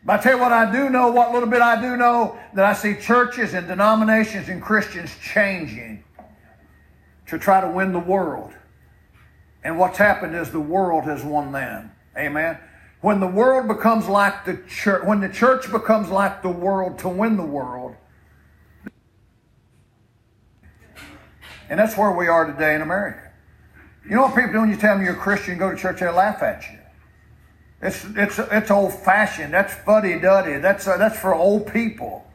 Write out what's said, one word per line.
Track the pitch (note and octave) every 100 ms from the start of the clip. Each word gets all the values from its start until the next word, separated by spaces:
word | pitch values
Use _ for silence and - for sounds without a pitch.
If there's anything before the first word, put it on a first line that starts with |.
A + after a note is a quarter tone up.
But | - G#3
I |
tell | B3 B3+
you |
what | B3
I | A#3 A3+
do | A#3 C#4
know, | B3+ A#3+
what | A#3+ A#3+
little | A#3+ A#3
bit | A#3+
I | A#3+ A3
do | B3 B3
know, | A#3+ A#3+ G#3+ - -
that | G3
I | G3+
see | G#3 G#3
churches | G3+ - A#3+ A#3+ A#3+ G#3+
and | F3+ F3
denominations | F#3 G#3 A3 A3 A3 G#3+ G3+ C#3+
and | F3+
Christians | - G#3+ G#3 F3+ D#3+ -
changing | - G3+ G3+ F#3+ D3+ A2 A#2 G#2+ _ - - _ _ _ _ _ _ _ _ _ -
to | D#3+
try | - F#3+
to | F3+
win | F3 F#3+
the | F3
world. | F3 G3 E3+ B2 - - _ _ _ _ _ _ _ _ _ _
And | D3 E3
what's | F3+ F3+
happened | G3+ F#3+ F3
is | E3 D#3+
the | D#3+
world | D3+ F3+ F#3 E3
has | D3+ D3
won | C#3 D3 C#3
them. | C#3 B2 G#2 A2 _ _ A#2
Amen? | D3 D3 E3 D#3 - - - _
When | F#3+ G3+
the | F#3
world | F#3 B3+ C4 A3+
becomes | G#3 A3 A3+ F3+
like | G3+ G3+ -
the | - F3 -
church, | - G#3 F#3+
when | F#3+ G#3
the | G3
church | - A#3+ B3+ -
becomes | A3 - A3 G3+
like | F#3+ G3 F#3+
the | F#3+
world | F3 F3+ F#3+ F#3 -
to | F#3
win | F3+ A3+ G#3
the |
world, | D#3+ C#3+ B2 B2 B2+ A#2+ _ _ _ _ _ _ _ _ - _ _ _ _ _ _ _ _ _ _ _ _ _ _ _ _ _ - _ _ - - - _ _ - - -
and | D#3
that's | A3 G3
where | G#3
we | F3+ F3
are | E3 D#3
today | C#3+ D#3
in | D3+
America. | D#3 F#3+ G3 - - _ _ _ _ _ - _
You | - G#3+
know |
what | C4+
people | - A#3+
do | A3
when | A3
you | G3+
tell | G#3+ G3
them |
you're | F#3
a | -
Christian, | - G3 - F3
go | F#3+
to | F#3+
church, | F#3 F3+
they | F3+
laugh | F3 F#3+ -
at | B2 -
you. | - - - _ _ _ _ _ _ _ _ _
It's, | - - F#3+ G#3+
it's, | G3+ -
it's | - G#3 G#3
old-fashioned. | G3+ G3 - - G3 G#3 - D3
That's | E3+ G3
fuddy-duddy. | - - G#3+ G3+ E3 F3+ G3 F3 C#3
That's, | F3 G3 F#3+
uh, | F3+
that's | G#3+ A3
for | F#3+
old | E3 F#3 G#3 -
people. | - A3+ - A2+ - -